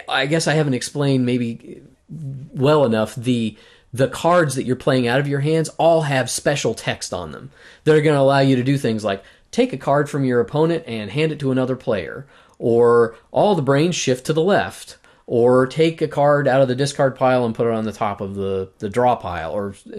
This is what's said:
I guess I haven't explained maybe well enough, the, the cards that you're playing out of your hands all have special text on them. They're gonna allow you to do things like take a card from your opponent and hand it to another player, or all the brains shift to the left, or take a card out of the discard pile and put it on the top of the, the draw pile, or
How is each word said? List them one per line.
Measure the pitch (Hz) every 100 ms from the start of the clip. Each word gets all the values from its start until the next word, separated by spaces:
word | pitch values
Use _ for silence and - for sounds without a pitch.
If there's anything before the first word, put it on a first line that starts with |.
| -
I | 135 139
guess | 165 160
I |
haven't | 151 147 123
explained | - 143 139 135 123
maybe | 123 117 113 - - 139 _ -
well | 156 139 135 147 220 135 151 127
enough, | 110 107 -
the, | 117 123 110 - - _ _
the | 117 135
cards | - 165 180 156 127
that |
you're | 117 127
playing | - 131 120
out | 127
of | 143
your | 139
hands | 147 160 156 -
all | 160 160
have | 147 135 123
special | - 165 135 -
text | 110 - 110 -
on | 90 82
them. | 60 135 _ - -
They're | 151 156
gonna | 147 143
allow | 135 139
you | 139 127
to |
do | 123 139
things | - 110
like | 104 98 - _ _
take | - 254
a | 135
card | - 143 147
from | 147
your | 131 123
opponent | 120 147 165 165 -
and | 113 101
hand | 131 160
it | 147
to | 135
another | 131 127 127
player, | - 104 71 55 143 _ _ -
or | 123 113 120 120 117 - _
all | - 190 180
the |
brains | 135 139 170 165
shift | - 127 -
to |
the | 156
left, | 175 175 92 - - - _ _ -
or | 120 120 127 131
take | 151 160 160
a | 151
card | - 143 143 135
out | 135
of | 131
the | 123
discard | 139 - 139 127
pile | 127 127 120
and |
put | 113 117
it |
on | 113 110
the |
top | 101 107 101
of | 98 98
the, | 98 95 95 -
the | 107
draw | 113 123 120
pile, | 92 87 80
or | - 101 95 -